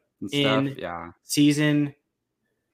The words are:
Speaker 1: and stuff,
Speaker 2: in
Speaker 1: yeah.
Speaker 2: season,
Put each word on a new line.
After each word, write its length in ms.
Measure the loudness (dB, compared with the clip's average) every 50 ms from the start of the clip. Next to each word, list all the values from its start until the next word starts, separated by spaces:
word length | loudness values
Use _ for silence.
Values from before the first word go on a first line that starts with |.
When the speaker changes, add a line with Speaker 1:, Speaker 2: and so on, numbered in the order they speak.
| _ _ _ _
Speaker 1:
and 80 | -12 -6
stuff, 360 | -2 0 0 2 2 0 0
Speaker 2:
in 100 | -2 -6 -8
Speaker 1:
yeah. 340 | -10 -10 -10 -10 -12 -14 -18 _ _
Speaker 2:
season, 720 | -4 0 4 4 4 4 2 2 2 2 2 0 -2 -6 _ _ _ _ _ _ _ _ _ _ _ _ _ _ _